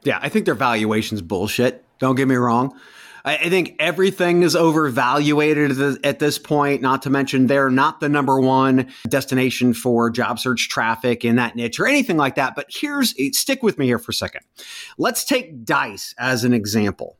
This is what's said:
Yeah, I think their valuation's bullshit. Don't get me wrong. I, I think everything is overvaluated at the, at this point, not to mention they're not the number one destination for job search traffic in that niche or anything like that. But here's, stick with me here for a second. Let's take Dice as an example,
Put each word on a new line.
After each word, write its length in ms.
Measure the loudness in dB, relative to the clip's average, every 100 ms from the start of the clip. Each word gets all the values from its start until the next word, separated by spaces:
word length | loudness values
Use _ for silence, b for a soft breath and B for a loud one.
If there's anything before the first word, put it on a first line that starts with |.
Yeah, 140 | -2 -2
I 60 | 0
think 160 | -2
their 100 | 0
valuation's 680 | 0 0 0 0 0 -2 -6
bullshit. 600 | -4 -2 -2 0 0 -2 _ -4
Don't 160 | -2
get 140 | 0 2
me 80 | 2
wrong. 420 | 2 2 0 -4 B B B B
I, 120 | -6 -4
I 120 | 0
think 280 | 0 -2 -2
everything 640 | -2 2 0 2 2 4
is 120 | 4
overvaluated 1200 | 4 2 2 0 0 0 2 2 2 2 2 2
at 40 | 2
the, 240 | 0 0
at 140 | -2 0
this 180 | -2 -2
point, 420 | -2 0 2 0
not 220 | 0 -2
to 80 | 0
mention 360 | -2 0 2 4
they're 240 | 4 2
not 300 | 2 2 0
the 80 | 0
number 300 | 0 2 2
one 480 | 4 4 4 2 0 B -4
destination 640 | -2 0 0 0 0 0
for 360 | 0 0 0 0
job 280 | 0 -4 -2
search 300 | -4 -2 -2
traffic 560 | -2 -2 0 -2 0
in 120 | 2 2
that 200 | 0 -4
niche 240 | -6 -2
or 60 | 0
anything 300 | 0 0 0
like 200 | 0 0
that. 180 | -4
But 120 | -4 -12
here's, 460 | -8 -6 -2 -2 -2 -4 -2
stick 260 | -2 -2
with 160 | -2 0
me 80 | 0
here 120 | 0
for 120 | -2
a 40 |
second. 280 | -6 -6 -10 _ -20 B B B B
Let's 280 | -4 -2
take 400 | -2 -2 -4 -12
Dice 500 | -2 -2 -2 -8 -14 -6
as 260 | -2 0
an 80 | 2
example, 640 | 0 0 0 0 -2 -10 -16